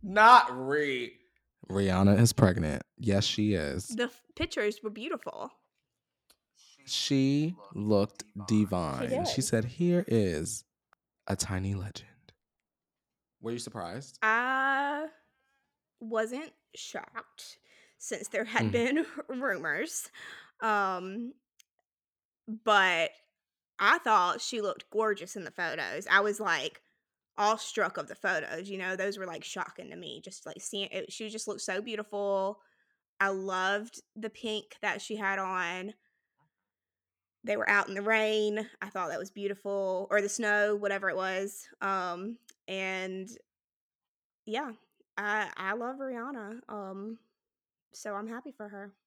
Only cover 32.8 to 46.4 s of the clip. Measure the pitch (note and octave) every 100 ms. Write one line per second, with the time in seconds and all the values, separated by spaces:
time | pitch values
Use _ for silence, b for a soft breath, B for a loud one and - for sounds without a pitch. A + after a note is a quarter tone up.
32.8 | _ _ _ _ G3 G3 F#3+ F#3 F#3 G3+
33.8 | A3+ - - - A3 A3 A3+ G#3+ G3+ -
34.8 | G#3 F#3+ - G#3+ G3 G3 F#3+ F#3 F3 F3+
35.8 | F#3+ G#3+ _ _ _ _ _ _ _ _
36.8 | _ _ _ _ _ _ A#3 G#3 A3 G3+
37.8 | - G3 G3+ A3 A3 G#3+ G#3+ G#3 G#3+ -
38.8 | G3 G3 F3 E3 G3 - G3 G3 G3+ G3+
39.8 | F#3+ F#3 G3 G#3 G3+ - A3 G#3 G#3 G#3
40.8 | G3+ G3 F#3+ F3 F#3+ F#3+ G3 - - -
41.8 | G3 F#3+ F3+ F3 G3 A#3 _ - - F#3+
42.8 | F#3+ F#3+ F#3+ F#3+ F#3+ A#3+ _ _ _ _
43.8 | _ _ _ _ _ _ - A3 C#4+ A3
44.8 | _ _ _ - G#3 G#3+ G3+ - F#3+ G#3+
45.8 | A#3+ C4+ C4+ A#3+ A#3 C#4